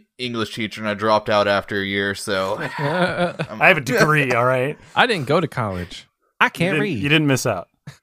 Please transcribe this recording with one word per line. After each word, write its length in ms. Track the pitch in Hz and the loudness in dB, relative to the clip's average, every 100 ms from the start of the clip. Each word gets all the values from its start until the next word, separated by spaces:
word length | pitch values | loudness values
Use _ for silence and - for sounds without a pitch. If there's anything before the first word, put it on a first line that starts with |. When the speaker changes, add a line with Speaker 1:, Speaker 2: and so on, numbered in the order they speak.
| - - | -12 -10
Speaker 1:
English 340 | 123 117 104 - | -6 -4 -4 -4
teacher, 240 | 107 - | -8 -6
and 80 | 107 | -6
I 40 | |
dropped 340 | 101 110 107 110 | -2 2 2 4
out 160 | 104 101 | 2 4
after 340 | 101 - 101 | 2 0 -4
a 40 | |
year, 320 | 98 101 101 98 | -2 -2 -2 -4
so 400 | - 95 95 107 | -2 -2 -2 -4
Speaker 2:
<laughs> 200 | 151 - | -6 -6
Speaker 1:
I'm 840 | 147 175 170 170 175 - 151 107 | -4 0 -2 0 -4 -4 -8 2
Speaker 3:
I 60 | 165 | 4
have 80 | 170 | 4
a 40 | |
degree, 520 | 123 233 156 151 135 | 2 2 4 4 2
all 120 | 120 | 2
right? 320 | 123 131 131 156 - - | 2 2 0 -4 -6 0
Speaker 2:
I 100 | 262 | 2
didn't 220 | 196 127 | 0 0
go 120 | 160 | 0
to 60 | 156 | 0
college. 640 | - 110 90 87 - - _ _ _ | -4 -4 -4 -8 -12 -20 _ _ _
I 60 | 240 | 0
Speaker 3:
You 40 | |
Speaker 2:
can't 220 | - 175 | 0 -2
Speaker 3:
didn't, 80 | 156 | 0
Speaker 2:
read. 180 | 208 147 | 0 -2
Speaker 3:
you 100 | 143 | 2
didn't 200 | 160 147 | 2 4
miss 180 | 131 127 | 2 0
out. 220 | 95 - _ - - | -4 -6 _ -20 -20